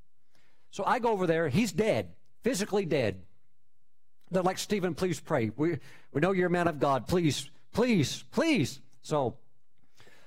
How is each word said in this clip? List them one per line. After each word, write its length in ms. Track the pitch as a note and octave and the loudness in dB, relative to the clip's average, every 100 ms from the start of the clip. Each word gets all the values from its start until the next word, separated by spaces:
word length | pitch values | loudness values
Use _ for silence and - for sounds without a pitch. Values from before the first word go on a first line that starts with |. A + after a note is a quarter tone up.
| - - - - - - - | -16 -16 -18 -18 -18 -18 -12
So 140 | - F#3+ | -2 2
I 140 | A#3+ | 4
go 100 | A#3 | 4
over 160 | G3+ F3+ | 4 4
there. 220 | E3 D#3+ | 4 4
He's 240 | D3 A3+ | 4 2
dead, 380 | D#3 E3+ B2 F#2 - - - | 2 2 2 0 -8 -16 -4
physically 420 | A3+ G3 G#3 G#3 E3+ | 0 0 0 0 2
dead. 360 | D3+ G#2+ F#2 - - - - - - - - - - - | 2 2 0 -8 -16 -16 -16 -16 -16 -16 -16 -16 -16 -4
They're 140 | F#3 | 2
like, 160 | F3+ F#3 | 2 0
"Stephen, 340 | - G#3 F3+ | -2 0 0
please 260 | C#3 F#3 D#3+ | 0 -2 -2
pray. 300 | - D3 A2 A#2+ | 0 2 2 0
We, 240 | D#3+ C#3 - - - | 0 0 -6 -16 -4
we 100 | C#3 | 0
know 120 | F3 | 2
you're 140 | F#3+ F3+ | 4 4
a 40 | |
man 160 | F3 E3+ | 4 2
of 120 | D3+ | 2
God. 280 | D3 C3+ G#2 | 4 2 2
Please, 420 | F3+ D#3+ - - - - | 2 4 2 -4 -14 -4
please, 520 | - B3+ G3 B2 - - | 2 4 6 4 -2 -4
please." 500 | - E4 B3 B2+ - - - | 2 4 4 2 -4 -14 -12
So, 360 | - D3+ A#2+ - - - - - - - - - | -2 0 0 -2 -12 -16 -16 -16 -16 -16 -16 -16